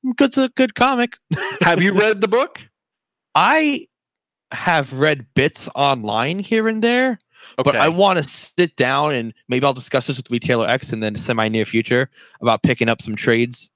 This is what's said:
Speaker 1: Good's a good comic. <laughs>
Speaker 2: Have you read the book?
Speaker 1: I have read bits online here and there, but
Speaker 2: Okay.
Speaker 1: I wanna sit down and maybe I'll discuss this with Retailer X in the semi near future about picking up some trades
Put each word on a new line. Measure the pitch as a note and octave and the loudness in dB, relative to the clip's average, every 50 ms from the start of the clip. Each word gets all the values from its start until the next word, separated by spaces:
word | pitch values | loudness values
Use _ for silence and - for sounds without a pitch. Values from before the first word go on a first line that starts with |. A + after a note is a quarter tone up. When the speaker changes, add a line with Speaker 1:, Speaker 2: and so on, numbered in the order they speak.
| - C4 B3 | -4 -4 0
Speaker 1:
Good's | - C#4+ B3+ - | 2 0 0 2
a | C4+ C4 B3+ _ | -2 -2 -2 _
good | - C4 A3+ - | 0 -2 -2 2
comic. | - A#3+ C4+ C4+ A#3+ A#3+ A#3+ - _ _ _ E3 - | 0 0 0 2 0 -2 -2 -4 _ _ _ -6 -6
<laughs> | - - - - | -6 -8 -4 0
Speaker 2:
Have | - E3+ E3+ - | 2 2 2 4
you | F3 G3+ | 2 2
read | F#3+ G3 G#3 A3 G#3+ G3 | 2 2 2 2 2 0
the | G#3 G3 | 0 0
book? | G#3 A#3+ C#4 - - - - _ _ _ _ _ _ _ _ _ _ _ _ _ _ | 2 0 0 -2 -6 -20 -20 _ _ _ _ _ _ _ _ _ _ _ _ _ _
Speaker 1:
I | D3+ F3 A3 D4 D#4+ D#4 D4 C#4+ - - _ _ _ _ _ _ _ _ _ _ _ _ _ - | 2 4 4 4 2 2 0 -2 -4 -10 _ _ _ _ _ _ _ _ _ _ _ _ _ -14
have | - - F3+ E3+ D#3 C#3 B2+ C3 | -4 0 2 2 2 0 -2 -2
read | C3 D3 D#3 D3+ C#3 A#2 _ _ | 0 2 2 0 -2 -6 _ _
bits | - C#3 E3 - - - - - | 0 0 2 -2 -4 -12 -8 -2
online | B2+ C#3+ C#3 C3+ B2 G#2 G#2 G#2+ A2 A#2+ C#3+ F3 G3 | 0 2 2 2 0 -2 -4 -2 -2 -2 -2 -4 -6
here | F#3+ - A3+ A3+ A3 A3 | -4 0 0 0 0 0
and | A3 A3 | -2 0
there, | A3 A#3 A#3+ B3 C4 C4 A#3 - _ _ _ - - - - | 0 2 2 2 0 0 -2 -6 _ _ _ -20 -20 -10 -6
but | - C3 | 0 0
Speaker 2:
Okay. | C#3 C3 A2+ | 2 2 4
Speaker 1:
I | C#3 D#3 | 2 2
wanna | E3+ F3+ G3+ G3 F#3 E3+ C#3+ | 4 4 2 4 2 0 -2
sit | - - - - - _ - F3+ E3 _ | -4 -8 -10 -12 -6 _ -2 -2 -2 _
down | - B2+ B2+ C3+ C#3+ D3+ D3+ C#3+ | -2 0 0 2 0 0 0 -2
and | B2 A2+ A2+ - _ _ - | -4 -6 -8 -12 _ _ -4
maybe | A#2+ B2+ C#3 | -2 0 0
I'll | C#3 C3 | 0 0
discuss | C3 - - - C3 B2 | -2 -6 -2 -2 -2 -2
this | - - | -2 -8
with | B2+ - - | -8 -6 -4
Retailer | B2 A#2+ - - B2 A#2 A2 - | -4 -4 0 0 0 0 2 0
X | A#2+ C3 - - A#2 | 0 -2 -2 -6 -6
in | A2 | -4
the | A2 G#2+ G#2 | -4 -4 -4
semi | G2 - - A#2+ A2+ A2 A2 | -6 -4 -4 -2 0 0 0
near | A2 A2+ G#2+ | 0 -2 -2
future | - - A2+ G#2+ - B2 B2 C3+ - _ - - - _ _ | 0 0 -2 0 2 0 0 0 -2 _ -20 -20 -20 _ _
about | A2+ A#2 A2 G#2+ - | 0 0 2 2 2
picking | - B2 - A#2+ A2+ | 0 0 2 0 0
up | A#2 - | 0 -2
some | - A#2 G#2+ | -4 -10 -8
trades | - - C3 A#2 A2+ A#2+ B2 B2 - - - _ | -2 0 2 2 2 2 -2 -4 -12 -14 -16 _